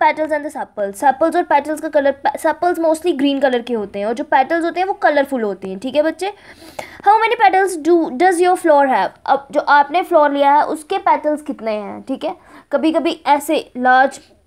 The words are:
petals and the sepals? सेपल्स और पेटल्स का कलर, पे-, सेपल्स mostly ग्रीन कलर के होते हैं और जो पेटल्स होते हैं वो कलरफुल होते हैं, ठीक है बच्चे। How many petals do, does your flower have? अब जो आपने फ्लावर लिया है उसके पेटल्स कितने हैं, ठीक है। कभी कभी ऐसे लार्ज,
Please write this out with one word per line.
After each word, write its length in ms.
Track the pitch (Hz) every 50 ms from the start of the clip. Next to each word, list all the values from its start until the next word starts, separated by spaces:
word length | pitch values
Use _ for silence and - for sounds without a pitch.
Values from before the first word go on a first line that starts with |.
| 339
petals 300 | 311 302 302 311 294 311
and 120 | 294 285
the 60 | 302 -
sepals? 420 | 262 208 - _ - 202 202 196
सेपल्स 420 | - 294 277 269 269 320 330 311
और 60 | 349 349
पेटल्स 380 | - 311 285 277 294 311 294
का 80 | 311 311
कलर, 240 | 302 294 277 277 277
पे-, 240 | - - - - -
सेपल्स 400 | - 320 302 311 349 359 349 330
mostly 380 | 330 311 320 320 - 359 311 254
ग्रीन 220 | 277 285 277 269
कलर 220 | 277 269 247 240 233
के 120 | - 247
होते 240 | 220 202 202 - 202
हैं 80 | 202
और 80 | 214 240
जो 100 | 247 294
पेटल्स 400 | - 277 269 262 269 330 339 320
होते 160 | 339 330 339
हैं 60 | 370
वो 60 | 381 381
कलरफुल 480 | 392 - 330 302 294 - - 269 247 220
होते 260 | 202 190 190 - 190
हैं, 100 | 190 190
ठीक 180 | 247 262 220
है 60 | 294 302
बच्चे। 300 | 320 320 - 359 392 415 - - - - - 339 320 - - - - - - -
How 100 | 403 427 440
many 220 | 440 440 480 466
petals 360 | 440 381 359 381 392 370 381 311 285
do, 100 | 320 349 339 311 339 254
does 260 | 254 349 370 359 330
your 160 | 359 359 370
flower 300 | 359 - 330 294 285 277
have? 240 | 269 247 202 185 - - _ -
अब 220 | - 269 269 - -
जो 100 | - 294
आपने 420 | - - 285 294 285 285 294 349 339
फ्लावर 300 | 339 349 311 294 294 285
लिया 200 | 285 277 277 285
है 120 | 302 -
उसके 320 | - - 311 - - 381 392
पेटल्स 440 | 392 359 320 - - 302 302 294 302
कितने 300 | - 269 - 214 226 214
हैं, 280 | 214 202 196 208 208 202
ठीक 220 | - 269 - -
है। 120 | 320 370 - _ _ - - - - -
कभी 200 | 269 247 320 311
कभी 280 | 330 262 339 - - -
ऐसे 320 | 254 285 285 294 - 311 262 - - -
लार्ज, 440 | 247 247 254 254 254 269 262 269 - - _ _ _ _